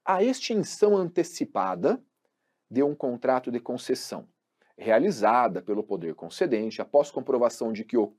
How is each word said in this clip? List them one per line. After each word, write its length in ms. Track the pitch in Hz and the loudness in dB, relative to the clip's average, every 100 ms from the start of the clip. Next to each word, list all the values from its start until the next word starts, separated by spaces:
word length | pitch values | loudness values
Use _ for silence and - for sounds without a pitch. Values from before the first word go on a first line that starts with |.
A 200 | - 185 | -2 2
extinção 760 | 233 269 - 214 - - 208 202 | 2 0 -2 -2 -2 2 4 4
antecipada 1080 | 175 175 170 - - - 95 90 131 254 - _ _ _ _ _ _ | 2 0 -2 -4 -4 -2 -2 0 0 0 -4 _ _ _ _ _ _
de 120 | 117 | 0
um 120 | 143 | 0
contrato 580 | 147 135 120 127 127 127 | 0 -6 -2 0 0 0
de 80 | 120 | -6
concessão, 640 | - 123 - 127 - - - _ _ _ _ _ | -6 -8 -4 -4 -4 -12 -14 _ _ _ _ _
realizada 800 | 113 110 185 131 104 123 117 87 | 2 2 2 2 2 4 2 -2
pelo 240 | 90 104 | -4 -4
poder 300 | 107 95 82 | -4 -6 -6
concedente 680 | 76 85 - 180 113 110 107 | -10 -14 -4 0 0 -2 -6
após 300 | 107 143 143 | 0 2 2
comprovação 600 | - 123 127 120 - 117 | -4 -2 2 2 0 -6
de 140 | 107 | -6
que 140 | 113 120 | -2 0
o 180 | 104 | 0